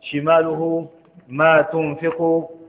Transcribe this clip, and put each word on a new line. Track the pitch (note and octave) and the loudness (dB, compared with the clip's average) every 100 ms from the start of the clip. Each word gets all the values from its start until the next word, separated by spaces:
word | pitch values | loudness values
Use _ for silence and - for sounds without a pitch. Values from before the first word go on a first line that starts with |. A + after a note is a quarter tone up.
شماله | - C#3+ D3+ E3 D#3+ D#3 E3 E3 D#3+ - _ _ - | -10 -4 2 2 2 -2 -2 -4 -6 -14 _ _ -10
ما | C3 D#3+ D#3+ | 0 4 4
تنفق | D3 D#3+ D#3 C#3+ E3 D#3+ E3 E3 D#3+ - | 2 -2 -4 -4 -4 -2 0 0 -2 -12